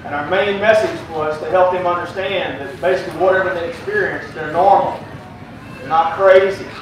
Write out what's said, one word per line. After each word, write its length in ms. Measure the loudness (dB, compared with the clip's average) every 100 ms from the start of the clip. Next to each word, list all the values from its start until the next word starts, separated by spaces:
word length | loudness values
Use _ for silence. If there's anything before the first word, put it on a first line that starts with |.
and 100 | -6
our 160 | -6 -2
main 300 | 0 0 0
message 400 | 4 4 4 -4 -8
was 300 | -4 -4 -4
to 100 | 0
help 240 | 4 4
them 140 | 2 0
understand 720 | -2 -4 -6 -4 -4 -4 -8
that 200 | -10 -4
basically 360 | 0 0 -2 0
whatever 340 | 2 4 2
they 160 | -2 -6
experience, 600 | -8 -4 -2 -2 -4 -10
they're 180 | -10 -4
normal, 480 | 2 6 6 4 -4 -12 -16 -16 -18 -18 -18 -18 -14
they're 80 | -2
not 280 | 0 2 2
crazy. 500 | 6 6 6 -2 -10 -14